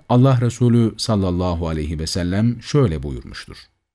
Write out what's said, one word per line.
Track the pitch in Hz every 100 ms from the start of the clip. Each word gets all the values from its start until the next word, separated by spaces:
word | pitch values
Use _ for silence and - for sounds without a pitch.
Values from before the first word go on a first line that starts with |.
| _
Allah | 123 135 123
Resulü | 120 - 123 117 113 104
sallallahu | - 107 95 90 90 85 82
aleyhi | 80 76 80
ve | 80
sellem | 95 87 95 117 120
şöyle | - 147 123 78
buyurmuştur: | 71 64 - - - - - _ _